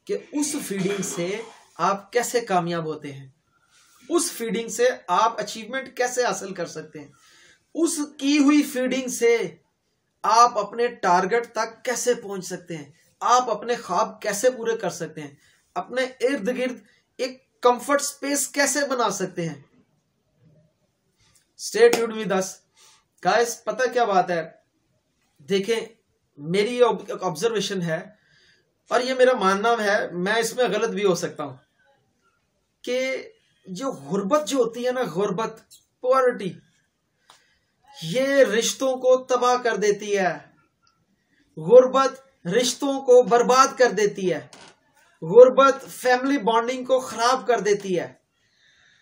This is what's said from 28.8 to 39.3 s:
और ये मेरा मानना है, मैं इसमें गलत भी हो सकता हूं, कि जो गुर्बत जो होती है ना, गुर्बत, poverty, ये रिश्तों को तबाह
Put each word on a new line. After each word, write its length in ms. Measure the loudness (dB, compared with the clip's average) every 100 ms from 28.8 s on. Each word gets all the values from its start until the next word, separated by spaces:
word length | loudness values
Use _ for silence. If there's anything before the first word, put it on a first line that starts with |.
| -4
और 100 | -2
ये 120 | 0
मेरा 200 | 2 4
मानना 420 | 4 2 2 2 0
है, 360 | 0 0 -2 -4
मैं 240 | -2 0
इसमें 340 | -2 0 0
गलत 160 | 0 -2
भी 140 | 0
हो 120 | 0 0
सकता 280 | -4 -8
हूं, 140 | -12 -14 _ _ _ _ _ _ _ _ _ _ _ _ -6
कि 420 | -4 -4 -6 -10 _ _ _ -16
जो 220 | -10 -10
गुर्बत 500 | -10 -6 -6 0 0
जो 160 | 0 0
होती 260 | -2 -2
है 80 | -4
ना, 120 | -4
गुर्बत, 640 | -4 -4 -4 -2 -6 -8 _ -20 _ _
poverty, 560 | 0 2 2 0 -6 -12 _ _ _ _ _ _ _ _ _ _ _ _ _ -14
ये 400 | -6 -2 2 4
रिश्तों 540 | 4 2 -2 -2 -2 0
को 180 | 2 2
तबाह 420 | 2